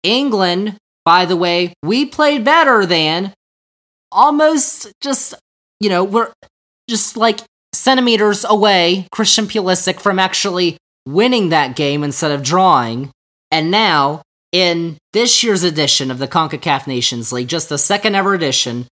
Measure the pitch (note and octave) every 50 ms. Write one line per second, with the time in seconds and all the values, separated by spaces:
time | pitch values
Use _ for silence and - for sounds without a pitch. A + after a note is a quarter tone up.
0 | - F3+ A3+ B3+ C#4+ C#4 A3 G3 F#3 F3+ F3 F#3 G3+ G#3+ G3 - _ _ _ _
1 | _ E3+ E3 F3+ F3+ E3 F#3 E3+ F3+ F3 E3+ F3 F3 F3 - _ - D#3+ G#3+ B3+
2 | D4 D4 - - D4+ D4 D4 C#4 G#3+ C4+ D#4 E4+ D#4+ C#4 B3 G#3+ G3 E3+ F3 E3
3 | D#3 D#3 D#3+ F3 G3 G3 - _ _ _ _ _ _ _ _ _ _ _ _ _
4 | _ _ - F#3+ B3 D4 D4 D4 D#4 D#4 D#4+ C#4+ - - - - - G#3+ - _
5 | - C#4 C4+ - - - - - _ _ _ _ _ _ _ _ G#3 G3+ F#3 F3
6 | F#3+ G3 G3 A#3 A3+ - - _ - _ _ _ _ _ _ _ _ - A3+ G#3+
7 | - - - A3+ A3 A3+ G#3 - - _ _ _ _ _ - - - C4 C4+ B3+
8 | B3+ A#3+ A#3 G#3 G#3+ G#3 G3+ G3 - G3+ G#3+ G3+ G#3 G#3 G3 F3+ E3+ E3+ F3+ F#3+
9 | F3+ _ - - A3 - - - G#3+ G#3 - G#3+ F#3+ F#3 F#3 F3+ - F#3+ F3+ -
10 | - G3+ F#3+ F#3 F#3 F#3 - - - G3+ F3 F3+ F3+ E3+ - _ _ _ _ _
11 | _ C3 C#3+ F3+ A3+ B3+ B3+ A#3 G3+ E3 E3 D#3 C3+ C3 C3 - D3+ C#3+ C#3+ D3
12 | D3 C#3+ C3+ - E3 D3+ D3 C#3 C3+ C3 E3 F#3+ F#3+ F#3 D#3+ C3 A#2+ A2+ A2+ A#2+
13 | C#3 C3+ _ _ _ _ _ _ _ _ D3+ D#3 D#3 E3 F#3+ G#3+ A3 G3 E3 D3
14 | C#3 C#3+ D3+ D#3 - _ _ _ _ _ - F3+ F#3 F3 E3+ E3+ E3+ E3 D3+ -
15 | _ _ - G#3+ A#3+ A#3+ - - - A#3 G3+ F#3 F3 F3 D#3 D#3 D3+ C3 - -
16 | C#3 C3 C3 B2 C3+ C3 - F3 D#3+ D3+ D#3+ C#3 - D#3+ C#3+ C3+ C3+ C#3+ C3 B2
17 | A#2+ - B2+ A#2+ A2+ - B2+ B2 B2 B2 E3 E3 D3+ - D3+ C#3 - - G3+ G3+
18 | G3+ A3 G3+ G3 F#3 G3 G3 F3+ E3 C#3 B2 - - B2+ A#2 B2 B2 - _